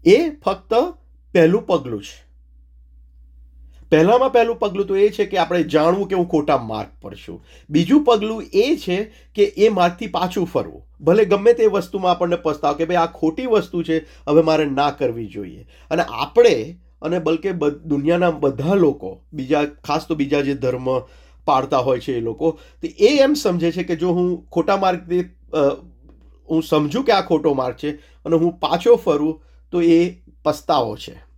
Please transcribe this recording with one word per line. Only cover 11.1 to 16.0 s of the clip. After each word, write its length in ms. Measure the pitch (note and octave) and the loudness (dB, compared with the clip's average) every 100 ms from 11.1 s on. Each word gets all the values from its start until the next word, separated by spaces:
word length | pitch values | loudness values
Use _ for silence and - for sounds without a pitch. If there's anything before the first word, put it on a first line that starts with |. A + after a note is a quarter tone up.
| G3+ G3+ | 4 4
ગમે 280 | G3+ G#3+ | 4 4
તે 120 | A#3 A3 | 4 2
વસ્તુમાં 460 | G3 F3+ G3 F3+ | 0 -4 -4 -2
આપણને 240 | F3 F3 E3+ | 0 0 -2
પસ્તાવ 400 | D#3+ D3+ D3+ D3 | -4 -2 -4 -2
કે 100 | E3 | -2
ભાઈ 100 | F3 | 0
આ 100 | E3+ | -2
ખોટી 400 | - D#3+ D#3 B3+ | -2 -4 -2 0
વસ્તુ 380 | G#3+ F3+ F3 | 0 0 -8
છે, 160 | E3 D#3+ D#3+ - - | -4 -4 -4 -14 2
હવે 140 | D3+ | 4
મારે 240 | D#3+ D#3 D3 | 4 0 0
ના 260 | C3+ C#3+ | 0 -2
કરવી 360 | C#3+ C3 A#2 G#2+ | -2 -4 -4 -10
જોઈએ. 400 | F#2 F#2 - - _ - | -12 -14 -16 -20 _ -6
અને 120 | D#3+ | -4